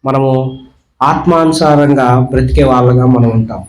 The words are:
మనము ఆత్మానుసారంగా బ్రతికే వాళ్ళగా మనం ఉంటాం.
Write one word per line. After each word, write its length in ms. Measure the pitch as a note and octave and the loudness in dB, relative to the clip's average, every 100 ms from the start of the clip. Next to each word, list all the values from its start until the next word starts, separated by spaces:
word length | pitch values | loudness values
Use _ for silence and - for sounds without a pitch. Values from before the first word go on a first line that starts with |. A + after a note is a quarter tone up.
మనము 280 | C3+ C3+ C3+ C3 C3 - - _ _ _ C3+ | -2 -2 0 0 -4 -10 -20 _ _ _ -2
ఆత్మానుసారంగా 960 | D#3 F3 E3+ D#3+ D#3 D#3 C#3+ C#3+ C#3 B2+ B2 B2+ | -2 0 0 0 0 0 2 2 0 0 0 0
బ్రతికే 320 | C3 B2+ - C3+ | -2 0 0 2
వాళ్ళగా 340 | B2+ B2 B2 B2+ B2 | 2 2 2 2 2
మనం 140 | A#2 A2+ | 0 0
ఉంటాం. 220 | A2 G2+ | -4 -8